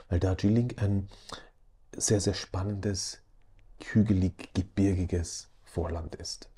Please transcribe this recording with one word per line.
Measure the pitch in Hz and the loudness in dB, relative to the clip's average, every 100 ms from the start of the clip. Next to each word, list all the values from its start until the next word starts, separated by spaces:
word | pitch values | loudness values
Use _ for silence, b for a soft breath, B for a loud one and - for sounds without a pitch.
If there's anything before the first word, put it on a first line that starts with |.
| B | B
weil | 87 | 0
Darjeeling | 92 92 101 113 120 120 | 2 2 2 2 2 0
ein | 101 98 95 B B B B B _ _ - - | 0 0 -2 B B B B B _ _ -18 -4
sehr, | - 107 | 0 2
sehr | 95 | 2
spannendes, | 95 - 95 98 104 104 98 - - _ - - - - - | -2 -4 -4 -4 -2 -2 -2 -4 -10 _ -20 -20 -20 -20 -18
hügelig-gebirgiges | - 117 104 98 92 - - - 90 - 98 92 87 90 82 - - - | 0 4 4 4 2 -2 -6 -4 -2 2 2 2 0 0 -2 -8 -14 -20
Vorland | - - 80 82 78 - | -10 -4 -4 -4 -6 -10
ist. | - - - | -10 -12 -14